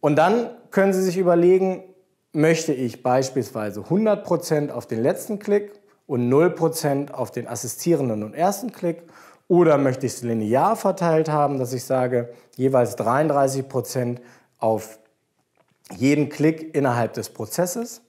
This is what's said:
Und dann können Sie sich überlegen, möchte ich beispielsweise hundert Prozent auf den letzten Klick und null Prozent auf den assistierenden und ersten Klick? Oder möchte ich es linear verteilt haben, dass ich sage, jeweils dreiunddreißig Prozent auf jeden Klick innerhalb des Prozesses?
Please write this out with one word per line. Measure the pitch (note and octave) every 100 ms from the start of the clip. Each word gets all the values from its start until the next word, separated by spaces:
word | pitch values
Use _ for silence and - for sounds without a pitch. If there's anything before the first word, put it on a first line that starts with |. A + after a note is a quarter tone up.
Und | D3+ D3
dann | D#3 A#3 A#3 - -
können | - F#3+
Sie | F#3+
sich | F#3+ F3
überlegen, | F3+ E3+ F3 F#3 F#3 F#3 - _ _ _ _
möchte | D#3 D3+ D#3+ D#3+
ich | C3 B2+ A2+
beispielsweise | B2+ B2+ C3+ C3+ A#2 A2+ G#2+ G#2 G2+
hundert | F3+ G#3+ G3+
Prozent | - F3 E3+ D3+ D3
auf | A#2+ -
den | A2+
letzten | B2+ F3+ - G#3
Klick | G#3 G3+ G3+ - _ _ _
und | B2+ A#2+
null | C3+ F3
Prozent | E3+ E3 D#3+ D3+ C#3 C#3+
auf | - A#2+
den | - A#2
assistierenden | A2+ A#2+ - E3+ D#3+ C3 G#2+
und | G#2+
ersten | C3+ F3+ G3+ B3+
Klick? | - F3 E3 - - - - _
Oder | F3 E3 C#3+
möchte | C3+ B2 B2+
ich |
es | -
linear | A#2+ A2+ G#2+ B2 F3 A3
verteilt | G3+ F#3+ E3+ D#3+ D#3
haben, | D3+ C#3+ C#3
dass | B2
ich | B2+
sage, | - C3 B2 B2 A#2+ - _ -
jeweils | C3 C3 A#2 -
dreiunddreißig | A2 C3 D#3 C#3+ C#3 C3+ C3
Prozent | C3 - C3 A#2+ A#2+ - - _ _
auf | A2+ A2 - - _ _ _ _ _ _ _ _ -
jeden | F#2+ C3 D3 D3
Klick | - D3 D#3+ -
innerhalb | D3 C#3 A#2+ A2+
des | - G#2
Prozesses? | - A2 - F3+ A#3 A#3+ -